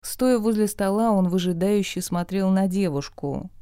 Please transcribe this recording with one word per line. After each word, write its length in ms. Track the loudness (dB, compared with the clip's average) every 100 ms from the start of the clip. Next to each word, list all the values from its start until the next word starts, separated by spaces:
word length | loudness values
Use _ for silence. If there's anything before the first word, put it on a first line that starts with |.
Стоя 340 | -12 -2 2 2
возле 280 | 2 2 0
стола, 460 | 0 0 2 2
он 160 | 2 2
выжидающе 720 | 2 0 0 2 2 0 -4
смотрел 480 | -4 -4 -2 -2 2
на 160 | 2 2
девушку 840 | 0 0 -2 -6 -8 -6 -6 -8 -16